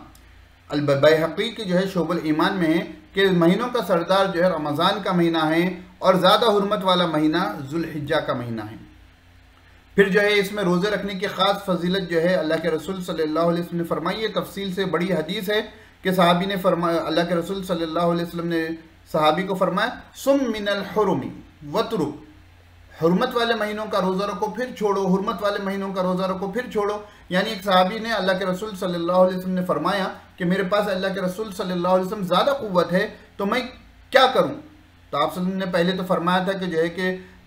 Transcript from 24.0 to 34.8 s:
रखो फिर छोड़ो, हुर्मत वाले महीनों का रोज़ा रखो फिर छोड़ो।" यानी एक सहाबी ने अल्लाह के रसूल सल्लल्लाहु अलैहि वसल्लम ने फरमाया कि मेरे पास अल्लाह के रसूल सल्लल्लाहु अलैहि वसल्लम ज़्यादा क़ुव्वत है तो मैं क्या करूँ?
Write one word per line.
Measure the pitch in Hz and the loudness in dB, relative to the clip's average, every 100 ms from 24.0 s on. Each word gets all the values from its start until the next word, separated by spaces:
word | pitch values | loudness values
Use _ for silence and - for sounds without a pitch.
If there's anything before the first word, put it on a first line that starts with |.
| 185 185 202 | 0 0 -2
रखो | 196 208 | -2 -4
फिर | 208 247 | -4 -6
छोड़ो, | - 208 196 | -2 0 2
हुर्मत | 190 190 214 190 | 2 2 0 -2
वाले | 202 202 | -2 -2
महीनों | 196 196 196 | -4 -4 -4
का | 185 | -2
रोज़ा | 180 180 190 | -2 0 -2
रखो | 185 190 | -4 -4
फिर | 214 247 | -6 -4
छोड़ो।" | 208 202 262 - - - | -2 -2 -4 -8 -18 -4
यानी | 185 220 | -2 -2
एक | 202 | -4
सहाबी | 202 185 185 220 | 2 4 4 0
ने | 226 | -4
अल्लाह | 214 185 185 | -2 0 0
के | 190 | -2
रसूल | 180 214 190 | -4 -6 -6
सल्लल्लाहु | 185 175 170 180 | -4 -4 2 4
अलैहि | 185 185 | 4 2
वसल्लम | 185 185 | -4 -2
ने | |
फरमाया | 175 147 165 196 202 - - - | -2 0 0 0 -2 -8 -16 -4
कि | 175 | 0
मेरे | 196 185 | 0 2
पास | 202 202 | 0 0
अल्लाह | 185 190 | -2 -2
के | 190 | -2
रसूल | 180 196 220 | -4 -4 -6
सल्लल्लाहु | 185 185 180 180 185 | -6 -4 -2 2 2
अलैहि | 185 | 2
वसल्लम | 214 180 | -4 0
ज़्यादा | 185 262 277 | 2 2 0
क़ुव्वत | 220 175 165 | 0 0 2
है | 180 214 - - - | 2 0 -6 -16 -6
तो | 202 | -2
मैं | 247 240 - - - - | -2 -4 -10 -20 -20 2
क्या | 254 - | 4 6
करूँ? | 190 143 - - - | 4 0 -2 -14 -20